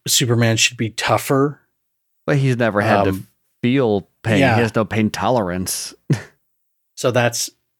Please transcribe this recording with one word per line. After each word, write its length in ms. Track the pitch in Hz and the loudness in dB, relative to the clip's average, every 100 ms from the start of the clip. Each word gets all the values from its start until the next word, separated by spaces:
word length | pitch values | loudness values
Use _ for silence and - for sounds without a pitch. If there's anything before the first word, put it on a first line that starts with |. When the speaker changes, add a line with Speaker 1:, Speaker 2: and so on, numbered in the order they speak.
| - | -2
Speaker 1:
Superman 500 | - 123 117 117 110 | -2 2 2 2 2
should 200 | - 123 | 0 -2
be 120 | 113 | -8
tougher. 680 | - - 110 - 135 143 143 _ _ _ _ _ _ - | -4 0 0 0 0 0 -4 _ _ _ _ _ _ -4
Speaker 2:
But 120 | 147 | 0
he's 200 | 135 120 | 0 0
never 240 | 117 101 | 0 0
had 220 | 110 101 98 | 2 2 2
to 40 | |
Speaker 1:
Um, 160 | 95 - _ _ _ | -2 -10 _ _ _
Speaker 2:
feel 460 | 120 135 117 101 - _ | 0 2 2 0 -4 _
pain. 160 | 113 107 | 0 2
Speaker 1:
yeah. 160 | 131 113 | 4 2
Speaker 2:
He 60 | |
has 140 | 113 117 | 2 0
no 100 | 104 | -2
pain 240 | 110 107 | 0 -2
tolerance. 840 | - 101 123 90 90 95 - - - - | -2 -2 0 -2 -4 -6 -8 -12 -10 -4
<laughs> 60 | 107 - _ _ _ _ _ _ - | -4 -4 _ _ _ _ _ _ -4
Speaker 1:
So 120 | 127 | 0
that's, 380 | 120 120 117 - _ _ | 2 0 -2 -8 _ _